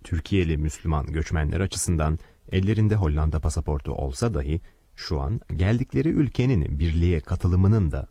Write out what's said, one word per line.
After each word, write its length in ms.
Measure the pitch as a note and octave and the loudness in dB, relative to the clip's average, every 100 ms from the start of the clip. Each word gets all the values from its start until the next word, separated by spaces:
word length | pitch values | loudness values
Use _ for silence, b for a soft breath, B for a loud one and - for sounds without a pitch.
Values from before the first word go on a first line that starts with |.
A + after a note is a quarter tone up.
Türkiye'li 540 | - E2 - G2+ E2 D2+ | -6 -6 0 0 0 0
Müslüman 480 | D2+ - E2 D2+ C#2 | -2 -4 -2 -2 -2
göçmenler 540 | D2+ D2+ D#2+ D2+ D#2+ | -4 -2 -2 0 0
açısından 580 | F#2+ - - E2 D#2 D#2+ b b - | -2 -2 -2 0 0 -2 b b -4
ellerinde 420 | F#2+ F#2+ G#2+ G#2+ | 0 2 2 2
Hollanda 460 | G#2+ D#2+ D2+ D#2 D2+ | 2 2 2 0 0
pasaportu 520 | D2+ - D2+ C#2+ C#2+ | -2 -2 -2 -4 -4
olsa 420 | - C#2 - A#2 | -6 -6 -2 -2
dahi 260 | E2 C#2+ D#2+ b b b - | 0 -2 -4 b b b -14
şu 240 | - D2+ | -6 -2
an 200 | C#2 A2 - D#2 | -2 -4 -4 -2
geldikleri 520 | F#2 A#2 C3+ C3+ D3+ | 0 0 0 -2 0
ülkenin 720 | - C3 - B2+ G#2 C#2+ D2 | 2 0 0 2 2 0 0
birliğe 420 | E2 D#2+ F2 E2 | 0 2 2 2
katılımının 720 | - F2 F#2 F2+ G2 A2 E2 | -2 -2 2 4 6 4 2
da 160 | C#2 - | -2 -6